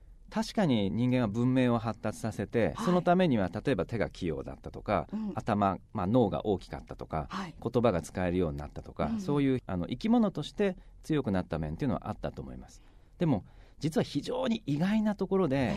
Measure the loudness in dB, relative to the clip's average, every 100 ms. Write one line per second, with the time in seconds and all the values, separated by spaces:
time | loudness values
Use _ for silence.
0 | -20 -20 -6 -4 -2 2 4 4 2 2
1 | 2 2 2 2 2 4 4 2 0 -4
2 | -6 -4 -4 -4 -2 2 2 2 2 4
3 | 4 4 4 4 2 0 0 0 0 -2
4 | -2 -2 -4 -4 -6 -12 -12 -8 -2 0
5 | 0 -6 -6 -4 -2 2 2 0 -6 -4
6 | 2 4 4 2 0 -2 -4 -12 -10 -12
7 | -6 -6 -6 -8 -10 -8 -2 2 2 2
8 | -2 -2 0 2 0 -2 -8 -12 -10 -4
9 | -4 -2 -2 0 2 0 -2 -4 -4 -2
10 | 2 4 2 -2 -6 -2 -2 -2 -12 -12
11 | -2 -2 0 0 0 -4 -4 -2 -2 -2
12 | -4 -6 -6 -8 -10 -14 -16 -20 -20 -20
13 | -18 -2 2 2 -2 -16 -20 -6 -2 0
14 | -2 -4 -4 -2 0 -2 -2 0 2 2
15 | 0 0 0 2 2 2 0